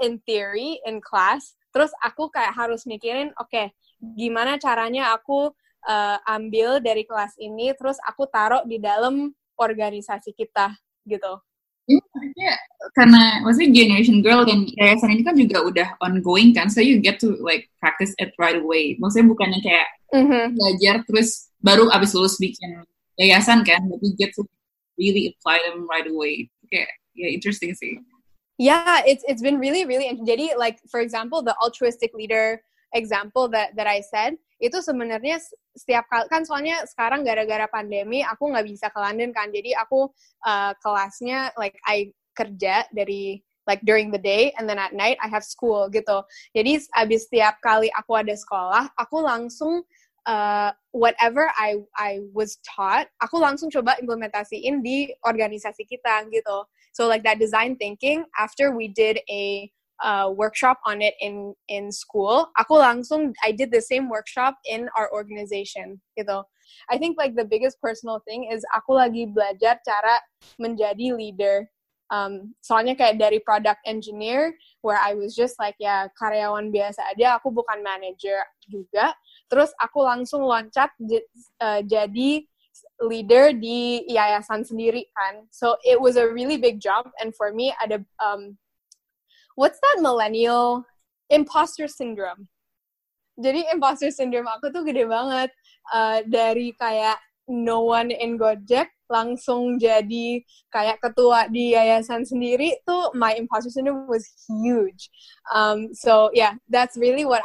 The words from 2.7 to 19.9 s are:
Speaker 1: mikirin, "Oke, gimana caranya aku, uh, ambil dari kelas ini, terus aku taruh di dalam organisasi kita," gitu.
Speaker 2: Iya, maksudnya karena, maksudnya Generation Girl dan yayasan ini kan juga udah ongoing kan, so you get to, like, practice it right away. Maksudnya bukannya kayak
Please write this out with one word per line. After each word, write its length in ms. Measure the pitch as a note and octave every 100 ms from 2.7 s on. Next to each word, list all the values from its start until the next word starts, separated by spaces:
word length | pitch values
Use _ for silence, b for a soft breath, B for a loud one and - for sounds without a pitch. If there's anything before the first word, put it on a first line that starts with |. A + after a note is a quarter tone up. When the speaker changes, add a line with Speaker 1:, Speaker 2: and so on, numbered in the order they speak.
| A#3 B3+
Speaker 1:
mikirin, 420 | G#3+ A#3 B3+ D4 -
"Oke, 340 | A3+ A#3 G3+ - _ _ A3+ A3
gimana 400 | A#3 A3+ B3 C#4+
caranya 560 | C#4 A3+ A3+ C4 B3 A3+
aku, 380 | - C#4 D4 - _ _ -
uh, 320 | G#3+ G3+ G3+ A3
ambil 560 | A3 A3 A3 A#3 C4+
dari 240 | A#3 A3 G#3+
kelas 320 | A3 G#3 -
ini, 340 | G#3+ A3 B3+ C4+
terus 180 | C4 C4+
aku 240 | A3 - C4+
taruh 380 | A3 A3 B3 A#3+
di 140 | A3+
dalam 500 | G#3 G#3 B3 C#4 C#4+ - _ -
organisasi 800 | A3+ A3 G#3 G#3 G#3 G3+ G#3+ -
kita," 400 | A3 G#3 G3+ G#3 _ _ G#3
gitu. 320 | G3+ G3 F#3+ _ _ _ _ -
Speaker 2:
Iya, 160 | C#4
maksudnya 480 | - C#4 C#4 E4+ F#4 - - - - C4+
karena, 240 | A#3 A#3 A3+ G#3+ A3
maksudnya 240 | A#3+ D#4
Generation 480 | A#3+ A3 G3+ A#3 G#3
Girl 240 | G#3+ A#3+
dan 240 | A#3 G#3 G3 G#3
yayasan 400 | G3+ A3 A3+ A3
ini 80 |
kan 140 | A#3 D4
juga 240 | A#3 F#3+
udah 240 | F3 F3 F3+ -
ongoing 480 | F#3 F#3 F3+ F#3 A#3
kan, 160 | A#3 G#3
so 160 | A3
you 160 | B3+ A3+
get 220 | F#3+ G3+
to, 160 | A3 -
like, 300 | E3 D#3 - _
practice 320 | D#3+ - F#3+ -
it 160 | F3+ -
right 240 | E3+ E3+
away. 400 | D#3 D#3+ D3 -
Maksudnya 320 | F#3+ A3+ A3+
bukannya 280 | G#3+ G3 F#3+
kayak 240 | F#3+ E3+ -